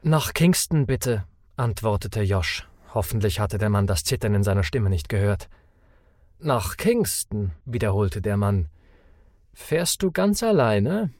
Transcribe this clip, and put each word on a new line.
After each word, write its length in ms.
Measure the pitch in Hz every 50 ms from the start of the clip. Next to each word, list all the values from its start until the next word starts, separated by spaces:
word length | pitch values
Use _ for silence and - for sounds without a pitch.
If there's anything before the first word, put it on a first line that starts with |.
| -
"Nach 300 | 156 160 156 - - -
Kingston, 520 | - 160 175 185 - - - 170 156 139
bitte", 400 | - 135 117 - 123 120 107 98 - - _ _ _ _
antwortete 680 | - 127 117 98 - 113 113 104 98 - 101 - 113
Josh. 460 | 104 95 98 95 87 - - - - - - _ - - -
Hoffentlich 460 | 113 101 - - 110 104 107 - -
hatte 180 | 107 98 - 98
der 120 | 104 104
Mann 180 | 104 101 98 95
das 160 | 98 87 -
Zittern 320 | - 131 123 - 107 104
in 80 | 101 101
seiner 200 | 101 98 101 95
Stimme 260 | - - - 104 95
nicht 200 | 95 85 78 -
gehört. 400 | - 98 101 101 101 - - - - _ _ _ _ _ _ _ _ _ _ _ _ _ - _ _ _
"Nach 380 | 160 156 135 117 98 95 - -
Kingston", 760 | - 208 240 240 214 - - - - _ - 104 101 95 80 - _
wiederholte 560 | 131 117 120 113 107 95 101 104 95 - 110
der 160 | 92 104 101 101
Mann. 320 | 101 101 101 95 85 76 - - _ _ - - _ - - _ - - _ _ _ _ -
"Fährst 480 | - - - 151 160 175 - - -
du 100 | 190 185
ganz 320 | 160 - 185 202 208 - 233
alleine?" 680 | 226 214 170 127 113 107 101 101 127 180 214 226 156 - -